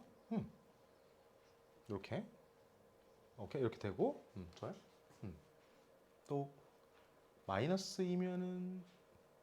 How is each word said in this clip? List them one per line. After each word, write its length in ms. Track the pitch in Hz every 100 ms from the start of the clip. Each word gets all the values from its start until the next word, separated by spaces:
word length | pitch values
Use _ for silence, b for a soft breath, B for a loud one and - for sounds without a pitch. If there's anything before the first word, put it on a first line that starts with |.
| - - -
음. 180 | 220 - - - - - - - - - - - - - - -
이렇게. 380 | 98 - 151 208 - - - - - - - - - - -
오케이. 240 | 98 147
이렇게 180 | 117 -
되고, 440 | 104 98 240 294 - 98
음, 120 | 85 -
좋아요. 200 | 107 135 - - - -
음. 120 | 104 76 - - - - - - - - -
또 240 | 143 139 - - - - - - - - - -
마이너스 560 | 98 147 190 - -
이면은 840 | 180 180 180 180 180 180 185 185 175 - - - - -